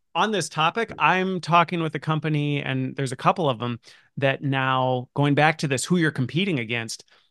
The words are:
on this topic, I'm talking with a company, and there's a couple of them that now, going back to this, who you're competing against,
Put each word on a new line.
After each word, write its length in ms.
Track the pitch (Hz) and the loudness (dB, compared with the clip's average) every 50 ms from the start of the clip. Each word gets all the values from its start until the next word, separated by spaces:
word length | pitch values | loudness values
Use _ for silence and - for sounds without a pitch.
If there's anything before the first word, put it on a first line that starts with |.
| _ _ - | _ _ -2
on 160 | 165 185 220 214 | 0 0 0 0
this 160 | 190 151 - | -2 -2 -2
topic, 440 | - 156 156 170 175 233 226 - - - | -2 0 0 0 0 0 -4 -4 0 2
I'm 420 | 151 151 180 185 185 190 190 175 | 4 4 4 4 2 0 -2 -4
talking 400 | - 147 160 175 165 160 180 170 | 0 4 4 4 4 4 0 -2
with 140 | 165 156 156 | -2 -4 -4
a 60 | 147 | -4
company, 600 | - 156 156 156 156 160 156 147 147 147 143 143 | -2 -2 -2 0 0 0 0 0 0 0 -2 -2
and 360 | 139 135 135 131 131 131 - | -2 -2 -2 -2 -4 -4 -4
there's 160 | - 139 127 135 | -4 -4 -4 -6
a 40 | |
couple 320 | - - 165 196 202 170 139 | 0 2 2 2 2 2 0
of 120 | 123 107 | 0 0
them 180 | 120 120 117 113 - - - - _ _ _ | -2 -4 -6 -6 -10 -16 -20 -20 _ _ _
that 260 | - 135 135 135 135 147 | 0 0 0 0 0 -2
now, 640 | 139 135 135 131 131 131 131 127 127 127 123 123 - - | -2 -2 0 0 0 0 0 0 0 0 -2 -4 -6 -2
going 220 | 143 143 147 143 | 0 0 2 4
back 220 | 147 147 156 156 - | 4 4 4 2 0
to 100 | - 139 | -2 -2
this, 160 | 135 123 - | -2 -2 0
who 120 | - 175 | 0 0
you're 140 | 180 160 151 | 2 2 0
competing 480 | 147 - 131 117 - 156 202 202 165 127 | 0 -2 -4 -2 -2 -2 -2 0 -2 -2
against, 460 | 117 107 120 120 113 107 - - - _ _ _ _ _ | -4 -4 -6 -6 -6 -8 -10 -12 -16 _ _ _ _ _